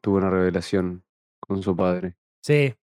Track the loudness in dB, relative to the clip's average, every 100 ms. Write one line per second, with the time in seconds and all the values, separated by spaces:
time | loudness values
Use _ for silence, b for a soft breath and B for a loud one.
0 | 0 2 2 2 2 0 -2 -2 -2 -6
1 | _ _ _ _ -8 -4 -2 0 0 0
2 | -4 -10 _ _ 0 2 2 -2